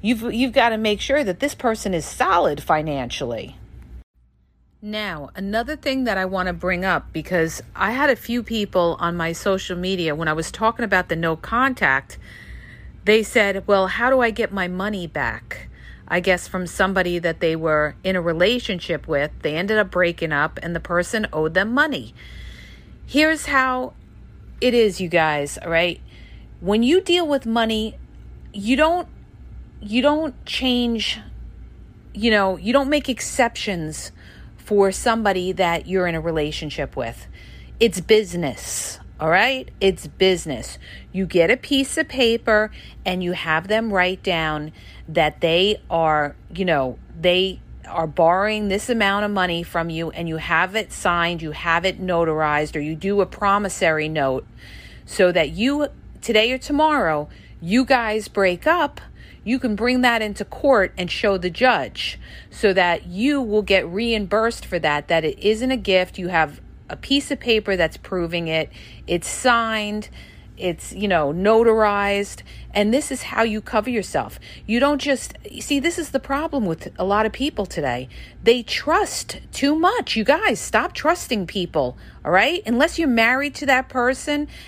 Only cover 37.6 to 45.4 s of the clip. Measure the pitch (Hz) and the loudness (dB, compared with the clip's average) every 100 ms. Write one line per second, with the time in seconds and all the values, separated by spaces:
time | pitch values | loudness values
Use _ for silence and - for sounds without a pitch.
37.6 | - - 226 185 165 214 196 175 151 117 | -18 2 2 2 4 4 4 -2 -4 -6
38.6 | - - - - - - 156 175 233 262 | -8 -8 -8 -12 -16 -4 2 4 4 0
39.6 | - - 196 175 151 - 190 180 165 127 | -6 0 0 0 -8 0 2 2 -2 -8
40.6 | - - - - - 185 190 175 165 254 | -8 -14 -18 -18 -10 -6 -2 2 4 2
41.6 | - 277 269 - 311 262 240 226 226 214 | 0 -2 0 -2 -4 0 2 2 2 2
42.6 | 214 - - - - 185 180 180 165 160 | 0 -6 -20 -10 -4 -2 -2 -4 0 0
43.6 | 185 214 226 196 180 185 - 170 160 151 | 2 0 0 2 2 0 -2 0 0 -2
44.6 | 151 - - - - 160 156 - | -6 -12 -20 -18 -4 2 2 2